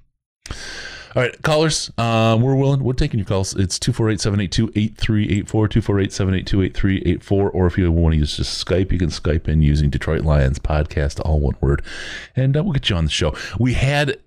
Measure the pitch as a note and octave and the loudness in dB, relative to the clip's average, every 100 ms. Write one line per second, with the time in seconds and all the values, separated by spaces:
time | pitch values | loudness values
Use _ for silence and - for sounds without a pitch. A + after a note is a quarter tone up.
0 | _ _ _ _ - - - - - - | _ _ _ _ -14 -14 -12 -14 -14 -16
1 | - - B2 - - D#3 D#3+ - - - | -6 -2 -2 -2 0 2 2 0 -6 -2
2 | A#2 A2+ A2+ A2+ B2+ C3+ C3+ C#3 A#2+ B2+ | 0 2 4 4 4 2 2 2 0 0
3 | D3 A#2 F#2 G2 F#2+ F#2 F#2+ - - A#2+ | 0 0 -2 -2 -2 -2 -2 -2 -4 0
4 | A2 G#2+ A2 G2+ F#2+ - A2+ G#2+ G#2+ - | 0 0 0 0 0 0 0 0 -2 -2
5 | - G#2+ G#2 G2+ - A2 G#2 A#2 G#2 G2+ | 0 0 2 0 0 0 2 0 2 0
6 | G2+ - G2 F#2 - G2 F#2 - G2 F#2+ | 0 0 0 0 0 0 0 0 0 2
7 | E2+ F2 - G2 G2 F2+ F2+ - F2+ E2 | 0 -2 0 0 0 2 2 2 2 4
8 | E2 D#2 D2+ - D2+ - - F2+ F#2+ F2 | 4 4 0 -2 -6 -6 -2 0 0 0
9 | E2+ - - D#2 - D#2 D2 D2+ D2 C2+ | -2 -2 -2 -2 0 2 4 4 2 0
10 | - D#2+ D2+ D2 C2+ C2+ - D2 D2+ D#2+ | -2 -2 2 2 2 0 -2 -2 -2 -2
11 | C#2+ - - D#2 C2+ B1 C2+ C#2 - - | -4 -4 -2 0 0 0 0 0 -4 -10
12 | - - - - C3+ D3 G3 C3+ - F2+ | -12 -14 -8 -2 0 0 0 -2 -2 0
13 | D#2 - D#2+ - - - B2 A#2 C3 C#3+ | 0 0 -2 -4 -8 -2 0 2 0 0
14 | D3 - | 0 -4